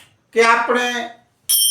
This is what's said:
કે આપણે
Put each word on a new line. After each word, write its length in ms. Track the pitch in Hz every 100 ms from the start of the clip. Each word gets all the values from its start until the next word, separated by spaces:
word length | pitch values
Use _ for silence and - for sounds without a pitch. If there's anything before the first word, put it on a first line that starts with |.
| - _ _
કે 120 | 226
આપણે 680 | 233 233 233 240 247 240 - - _ _ - - -